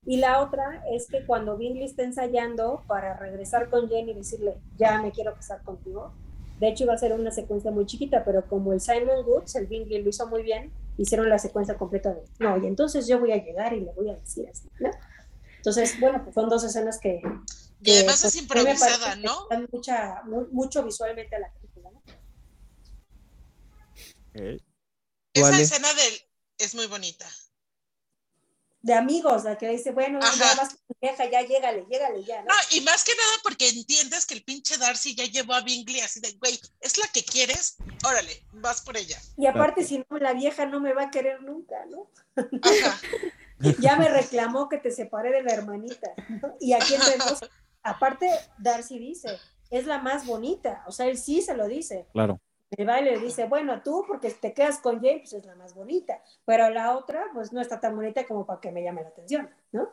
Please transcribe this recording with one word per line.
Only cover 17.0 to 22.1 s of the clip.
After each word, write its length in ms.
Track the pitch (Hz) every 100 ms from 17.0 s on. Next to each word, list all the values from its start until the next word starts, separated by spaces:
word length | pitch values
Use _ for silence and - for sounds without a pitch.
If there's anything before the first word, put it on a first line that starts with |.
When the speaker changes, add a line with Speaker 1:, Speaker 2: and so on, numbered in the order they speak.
| 202 175 - 208 - - - _
Speaker 2:
Y 80 | 208
además 300 | 202 190 185
Speaker 1:
que, 40 | 208
Speaker 2:
es 80 | 339
Speaker 1:
pues, 120 | 277 254
a 40 |
mí 40 |
me 80 | 254 277
Speaker 2:
improvisada, 40 |
Speaker 1:
parece 420 | 247 233 233 202
que 60 | 208
Speaker 2:
¿no? 200 | 294 392
Speaker 1:
dan 180 | 233 240
mucha, 500 | 240 240 240 202 190 220
mu-, 220 | 226 247
mucho 320 | 254 262 294
visualmente 520 | 233 208 226 226 220 214
a 40 |
la 120 | 196
película, 360 | - - - -
¿no? 100 | 233 _